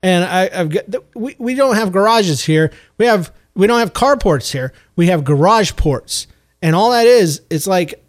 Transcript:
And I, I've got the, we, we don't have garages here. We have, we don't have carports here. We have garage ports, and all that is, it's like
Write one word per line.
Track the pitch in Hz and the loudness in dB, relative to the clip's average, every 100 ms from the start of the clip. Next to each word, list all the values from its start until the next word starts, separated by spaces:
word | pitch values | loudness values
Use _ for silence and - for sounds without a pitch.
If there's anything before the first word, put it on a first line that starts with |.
And | 185 180 | 0 0
I, | 180 180 190 | 0 -2 -2
I've | - 165 | -2 -4
got | 170 - | -4 -6
the, | 220 - - | -12 -12 -12
we, | 233 - | -12 -8
we | 240 | -6
don't | 254 269 214 | -2 0 0
have | 214 | 0
garages | 185 208 233 196 139 - | 0 2 2 0 -2 0
here. | 156 160 - _ _ | 0 0 -4 _ _
We | 240 | 0
have, | 214 165 - _ - | 0 -2 -14 _ -2
we | 202 | 0
don't | 240 | 2
have | 226 | 0
carports | - 254 285 202 147 - | 0 0 2 0 -2 -4
here. | 139 127 - _ - | -8 -10 -12 _ 0
We | 170 | 0
have | 175 139 | 2 0
garage | 147 165 226 196 - | 2 2 2 0 -2
ports, | 156 131 - - - _ _ _ | -2 -4 -6 -12 -12 _ _ _
and | 165 170 | -2 2
all | 220 | 2
that | 240 233 | 4 4
is, | 247 180 143 _ | 4 2 -2 _
it's | 160 175 | -4 0
like | 185 165 - | 0 -2 -8